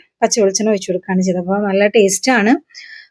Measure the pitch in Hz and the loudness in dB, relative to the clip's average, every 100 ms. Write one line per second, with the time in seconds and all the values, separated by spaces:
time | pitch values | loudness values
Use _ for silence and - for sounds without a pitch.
0 | - _ 226 - 196 190 208 208 190 180 | -8 _ -4 0 0 0 -2 -2 -2 -6
1 | - 185 185 180 180 202 208 190 202 233 | -2 -2 0 -2 -2 -4 0 0 2 4
2 | 196 185 - 247 208 285 - - - - | 2 2 0 2 2 0 -2 -20 -20 -20
3 | - | -20